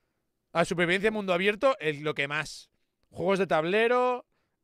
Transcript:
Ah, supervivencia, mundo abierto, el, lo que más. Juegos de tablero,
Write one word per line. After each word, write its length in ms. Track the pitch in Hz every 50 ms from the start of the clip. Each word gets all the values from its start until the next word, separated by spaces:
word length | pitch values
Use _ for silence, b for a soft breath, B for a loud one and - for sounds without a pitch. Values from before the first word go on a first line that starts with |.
| _ _ _ _ _ _ _ _ _ _ -
Ah, 120 | 165 175
supervivencia, 460 | - 190 165 180 165 180 196 185 220
mundo 220 | 214 214 202 190 180
abierto, 440 | 175 190 202 208 202 - 269 262 -
el, 220 | 151 156 147 139
lo 120 | 151 151 147
que 140 | 147 139 139
más. 400 | 147 151 147 - - - - _ _ _ _ _ _ _ _ _
Juegos 300 | - - 165 180 196 185
de 80 | 190
tablero, 800 | 156 170 156 156 170 196 214 226 233 247 247 247 254 247 247 - _ _ _ _ _ _ _